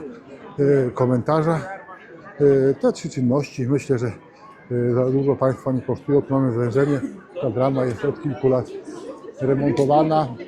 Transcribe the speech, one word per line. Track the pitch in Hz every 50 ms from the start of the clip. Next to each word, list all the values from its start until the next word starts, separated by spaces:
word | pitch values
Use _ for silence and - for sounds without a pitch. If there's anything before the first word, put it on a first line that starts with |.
| - - - - - - - - - - - -
e, | 139 139 143 139 131 123
komentarza. | 104 - 127 123 127 123 - - 151 160 151 165 165 151 123 - - - - - - - - - - - - - - -
E, | 143 143 139 135 131 135 135
te | - - 247
trzy | - - - 151
czynności, | - 143 127 120 123 147 139 - - - 127
myślę, | 117 143 135 - - 135
że, | 117 123
e, | 117 98 - - - - - - - - - - - 123 120 120 123 120
za | 123 127 131
dużo | 131 139 135 139 131
państwa | - 131 131 127 - - 135
nie | 131 123
kosztują. | - - 120 - - - 143 143
Tu | 135 - 135
mamy | 135 135 127
zwężenie, | 113 117 123 123 110 135 143 147 143 131 131 - - - - - - -
ta | - 127
brama | 107 123 127 139 135 131 127
jest | 127 117 - -
od | 143 - -
kilku | - 147 127 - 139 131
lat | 131 127 120 - - - - - - - - - - - - - - -
remontowana, | 135 127 139 135 143 143 - 143 139 131 143 151 156 156 156 156 151 127 120 - -